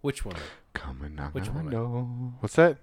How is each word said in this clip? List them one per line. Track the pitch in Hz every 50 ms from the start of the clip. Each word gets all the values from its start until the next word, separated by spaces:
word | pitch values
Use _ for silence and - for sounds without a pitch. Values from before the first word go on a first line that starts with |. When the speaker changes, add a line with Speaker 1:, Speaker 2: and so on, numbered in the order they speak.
| -
Speaker 1:
Which | 143 135 - -
woman? | 104 90 - - - - - - - _
Speaker 2:
Come | - - 69 65 65 71
and | 73 76
knock | 76 71 73 76
Speaker 1:
Which | - 95 104
Speaker 2:
on | -
my | 147 160
Speaker 1:
woman? | 151 123
Speaker 2:
door. | 113 117 120 120 120 123 123 120 123 127 123 123 127
Speaker 3:
What's | - 104 -
that? | - 165 170 151 -